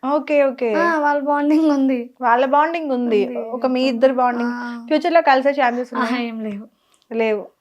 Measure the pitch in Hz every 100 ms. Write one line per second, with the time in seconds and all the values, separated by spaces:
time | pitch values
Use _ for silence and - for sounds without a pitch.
0 | 262 294 294 294 277 262 240 220 349 320
1 | 294 294 285 285 294 302 320 277 269 254
2 | 240 _ 247 240 269 285 311 339 311 254
3 | 240 226 247 240 226 254 262 254 262 233
4 | 262 254 247 240 240 240 240 240 233 302
5 | 339 330 320 262 269 269 247 240 247 247
6 | 240 247 233 226 214 202 220 _ _ _
7 | _ 226 226 208 185 _